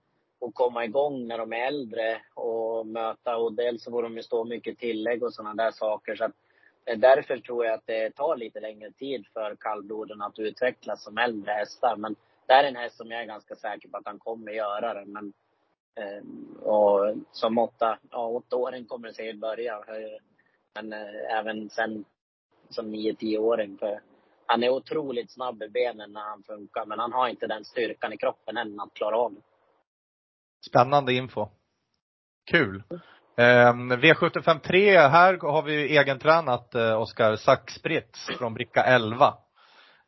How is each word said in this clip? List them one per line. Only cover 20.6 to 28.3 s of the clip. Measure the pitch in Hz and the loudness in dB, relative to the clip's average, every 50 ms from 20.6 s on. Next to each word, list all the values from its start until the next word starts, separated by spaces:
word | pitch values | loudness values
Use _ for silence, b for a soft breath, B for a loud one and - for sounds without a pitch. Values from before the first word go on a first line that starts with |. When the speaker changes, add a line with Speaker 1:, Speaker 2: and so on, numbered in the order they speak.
| _ _ - | _ _ -14
Speaker 1:
men, | 107 107 110 | -12 -12 -10
eh, | 107 107 107 101 104 107 - - 113 110 | -10 -10 -12 -12 -10 -8 -6 -4 -4 -4
även | 107 110 107 107 107 101 | -4 -4 -6 -8 -8 -8
sen | - 117 113 110 110 107 101 _ _ _ _ _ _ _ _ _ _ _ _ - | -4 -4 -4 -4 -4 -8 -12 _ _ _ _ _ _ _ _ _ _ _ _ -16
som | - 117 110 107 | -12 -10 -10 -8
nio, | 110 107 107 110 104 | -6 -4 -4 -4 -4
tioåring. | - 113 110 107 107 110 113 117 110 107 98 98 - | -4 -4 -4 -2 0 0 0 0 0 -2 -6 -8 -6
För | 110 104 104 104 - _ _ _ _ _ _ _ _ | -6 -6 -6 -6 -10 _ _ _ _ _ _ _ _
han | - 117 117 | -2 0 2
är | 120 123 | 2 2
otroligt | 131 131 - - 156 156 147 135 120 120 113 - | 0 0 -2 -6 -6 -6 -4 -4 -6 -8 -8 -10
snabb | - 131 127 123 120 107 | -10 -10 -8 -8 -8 -8
i | 110 107 | -10 -6
benen | 104 123 123 120 113 110 104 104 | -2 -2 -2 -2 -2 -8 -14 -14
när | 104 107 | -12 -12
han | 104 104 107 101 | -10 -10 -12 -12
funkar, | 98 - 107 104 101 - - 117 110 | -14 -16 -16 -16 -14 -10 -8 -8 -8
men | 107 107 107 | -6 -6 -6
han | 117 120 | -4 -2
har | 120 127 127 120 | 0 0 0 0
inte | 120 - 117 | -2 -4 -6
den | 107 110 107 107 | -6 -6 -6 -10
styrkan | - - 127 113 107 104 - 120 110 | -8 -4 -4 -4 -4 -4 -6 -8 -8
i | 107 | -6
kroppen | 104 131 131 | -4 -4 -4